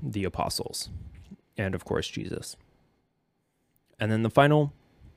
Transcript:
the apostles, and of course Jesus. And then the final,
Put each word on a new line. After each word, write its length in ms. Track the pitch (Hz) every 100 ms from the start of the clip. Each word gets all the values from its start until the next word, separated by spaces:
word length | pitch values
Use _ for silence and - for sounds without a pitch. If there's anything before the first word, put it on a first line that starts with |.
the 220 | 139 107
apostles, 640 | 92 - - - - - - - - - - - _ -
and 180 | 98 92
of 80 | -
course 220 | - -
Jesus. 480 | - 104 - - - _ _ _ _ _ _ _ _ _ _ _ _ _ -
And 120 | 107
then 120 | 110
the 60 | 113
final, 440 | 135 143 151 143 - _ _ -